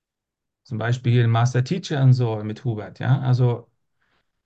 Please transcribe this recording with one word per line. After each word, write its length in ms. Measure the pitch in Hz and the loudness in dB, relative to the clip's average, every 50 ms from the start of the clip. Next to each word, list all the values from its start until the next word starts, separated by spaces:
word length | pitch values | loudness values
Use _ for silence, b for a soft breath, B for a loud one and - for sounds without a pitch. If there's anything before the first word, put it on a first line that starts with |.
| _ _ _ _ _ _ _ _ _ _ _ _ _ | _ _ _ _ _ _ _ _ _ _ _ _ _
Zum 140 | - 110 | -12 -8
Beispiel 340 | 107 110 117 120 - - 117 117 | -6 -2 -2 -2 -2 0 0 2
hier 100 | 123 117 | 2 2
den 80 | 117 | 2
Master 320 | 117 113 123 127 - 123 131 | 2 2 2 2 0 0 -2
Teacher 380 | - 180 175 - - 160 135 131 | -2 -4 -6 -4 -6 -2 2 4
und 100 | 127 123 | 4 4
so 300 | 120 123 113 110 107 107 | 4 2 -2 -2 -4 -6
mit 200 | 107 104 - - | -8 -8 -6 -6
Hubert, 360 | 123 110 104 104 - - - | -6 -6 -6 -8 -14 -12 -8
ja. 200 | 110 110 131 131 | -2 -2 -2 -2
Also 500 | 127 127 123 120 127 120 120 - - _ _ _ _ _ _ _ _ _ _ _ _ _ _ _ _ | 0 -2 0 2 2 0 0 -4 -8 _ _ _ _ _ _ _ _ _ _ _ _ _ _ _ _